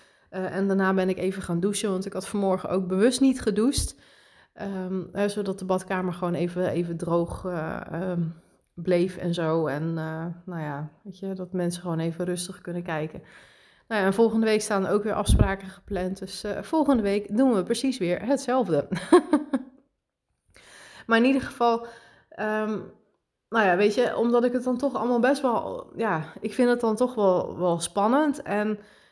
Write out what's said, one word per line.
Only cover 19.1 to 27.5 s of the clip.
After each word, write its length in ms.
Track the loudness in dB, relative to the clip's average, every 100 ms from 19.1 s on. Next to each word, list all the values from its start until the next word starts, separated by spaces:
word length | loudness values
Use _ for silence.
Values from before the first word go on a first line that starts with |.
<laughs> 580 | 6 6 0 0 -6 -6 -20 _ _ _ _ _ _ _ -20 -20 -20 -20 -14 0
Maar 100 | 4
in 60 |
ieder 180 | 4 4
geval, 440 | 0 0 2 2 -2 -16 -20 _ _
ehm, 500 | -8 -4 -2 -2 -4 -8 -16 _ _ _ _ _
nou 180 | 2 4
ja, 100 | 6
weet 180 | 4
je, 220 | 4 2 2
omdat 280 | 2 4
ik 80 | 2
het 120 | 0
dan 120 | -2 0
toch 180 | 0
allemaal 260 | 0 0 2
best 220 | 4 2
wel, 480 | 2 0 -2 -6 -10 -4
ja, 280 | -2 -2 -4 -8
ik 140 | -4
vind 140 | 2 2
het 120 | 4
dan 160 | 2 0
toch 180 | 0
wel, 440 | 2 4 4 0